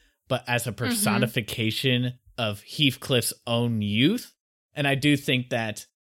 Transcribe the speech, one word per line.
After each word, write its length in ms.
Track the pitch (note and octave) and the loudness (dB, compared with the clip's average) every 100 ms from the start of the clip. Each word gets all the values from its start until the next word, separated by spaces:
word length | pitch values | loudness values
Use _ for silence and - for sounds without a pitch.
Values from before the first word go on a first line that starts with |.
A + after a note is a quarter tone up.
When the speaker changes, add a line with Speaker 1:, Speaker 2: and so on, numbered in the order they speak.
| _ _ - | _ _ -6
Speaker 1:
but 160 | B2+ - | -4 -2
as 180 | A#2+ B2 | -2 -2
a 40 | |
Speaker 2:
Mm-hmm. 140 | G2+ B3 | -4 -2
Speaker 1:
personification 1300 | A#3 G#2 A2+ A#2+ C3 A2 - A2 - C3+ B2 B2+ B2 _ - | 0 2 2 0 -2 -4 -2 -2 0 0 2 0 -6 _ -6
of 240 | A2 G2+ | -4 -6
Heathcliff's 720 | - - C#3+ - - B2 - - - | -8 2 2 2 0 0 0 -6 -2
own 340 | A#2 A#2+ A2+ | 0 0 0
youth. 520 | G#2 G#2+ C#3+ A#3+ - _ _ _ _ | 0 4 4 2 -6 _ _ _ _
And 140 | C#3+ C#3+ | -4 0
I 80 | C#3 | 2
do 200 | D3 C#3+ | 2 2
think 320 | - B2+ B2 | 2 -2 0
that 360 | A#2+ A2 G#2 - _ _ | -4 -4 -8 -14 _ _